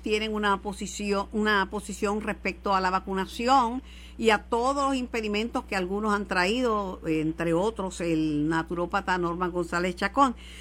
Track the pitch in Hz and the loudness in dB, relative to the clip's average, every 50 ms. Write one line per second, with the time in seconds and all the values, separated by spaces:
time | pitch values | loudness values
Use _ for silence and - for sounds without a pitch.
0 | - 220 214 214 214 220 214 208 208 202 196 190 190 202 190 - 208 185 - - | -2 0 0 0 0 -2 -2 0 2 2 2 0 -2 -6 -8 -8 -8 -8 -8 -6
1 | 208 202 202 196 202 - - 214 208 214 214 196 190 190 214 208 202 - 190 - | -2 0 0 0 0 -2 -2 0 2 4 4 4 2 0 -2 -8 -8 -8 -6 -2
2 | 220 202 208 214 208 214 196 196 - 190 185 - - 208 196 185 185 185 185 190 | -2 0 0 -2 -2 -4 -6 -4 -4 -6 -6 -4 0 0 2 2 2 2 0 0
3 | 185 196 190 190 185 180 - - 233 240 269 277 240 226 247 262 - - - - | -2 -2 -2 -2 -2 -4 -4 -2 4 6 6 6 6 4 0 -4 -8 -10 -18 -18
4 | - - - - 233 220 214 202 - - 240 233 233 262 277 285 277 269 277 262 | -18 -16 -6 0 4 4 4 4 2 0 0 2 2 2 2 2 2 2 2 0
5 | 247 233 - 233 220 208 208 208 220 233 - 254 247 - 208 190 185 175 196 208 | -2 -2 -4 -4 -2 0 0 0 -2 -2 -4 -6 -4 -2 -2 -2 -2 -2 -2 0
6 | 220 214 202 208 202 190 196 185 180 185 226 254 254 233 214 208 202 185 185 - | 0 2 2 0 0 0 0 2 2 2 2 2 2 2 2 0 0 -4 -6 -6
7 | - 165 160 156 151 156 160 - 165 170 165 165 190 226 226 - 190 185 - - | -2 0 0 2 2 0 0 0 0 2 2 2 2 0 -2 -2 -6 -6 -4 -4
8 | 180 170 165 156 156 156 151 147 147 156 165 165 160 - 180 170 175 170 - 196 | -2 0 2 2 2 0 0 0 0 0 0 0 -2 -2 -2 -4 -2 0 -2 -2
9 | 190 190 185 180 175 170 170 175 180 175 165 180 175 170 175 175 175 185 175 - | 0 0 0 0 0 -2 -2 -2 -2 -2 -2 -2 -4 -2 -2 0 0 0 -2 -2
10 | 196 196 - 277 285 254 233 - - - - - | -4 0 4 4 4 4 2 -4 -12 -16 -16 -16